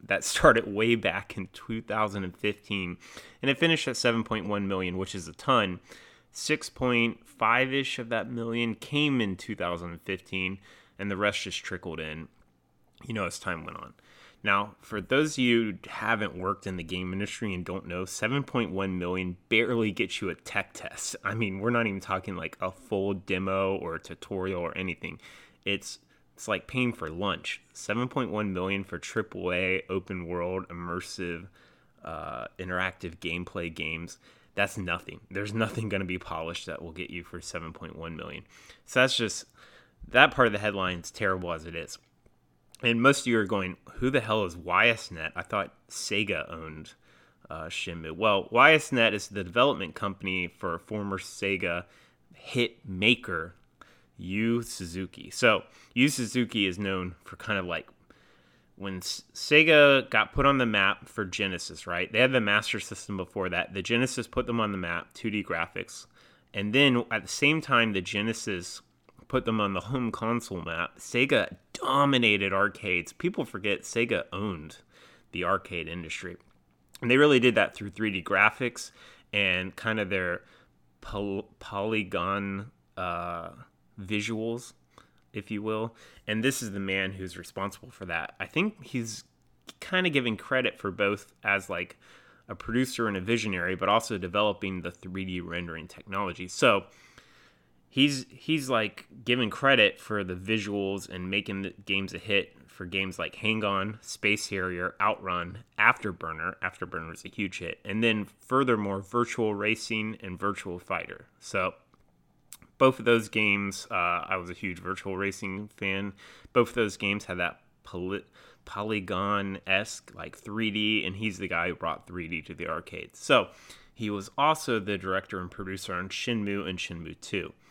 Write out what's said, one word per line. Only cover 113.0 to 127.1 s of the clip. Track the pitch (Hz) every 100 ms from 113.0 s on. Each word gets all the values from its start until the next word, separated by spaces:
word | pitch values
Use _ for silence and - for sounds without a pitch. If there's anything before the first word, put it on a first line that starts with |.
those | 113 117 107
games, | 110 104 101 101 92 -
uh, | 98 87 87 -
I | 95
was | 87
a |
huge | 90 98 85
Virtual | 90 95 98 95
Racing | 98 95 98 95 104
fan. | - 101 95 98 - - - -
Both | 127 117
of |
those | 123 107 -
games | 101 104 -
had | 90
that | 87 - _ _
poly-, | - 90 90 98 - - - -
polygon-esque, | - 101 107 107 92 92 101 104 98 95 - 95 107 - - -
like, | - -
three | - 104 113
D, | 104 107 107 82
and |
he's | 98 110 92
the | 92
guy | 85 87
who | 82
brought | 85 76 -
three | 90 80
D | 82
to | -
the | 85 82
arcades. | 80 - 85 - -
So | - 131 95 - - - -
he | - 107
was | 101 98 -
also | 147 156 - 113
the | 98 98
director | 95 95 - 92
and | 90
producer | - 95 95 -
on | 90 95
Shenmue | - - 113 101 101 85
and | 90
Shenmue | - 85 80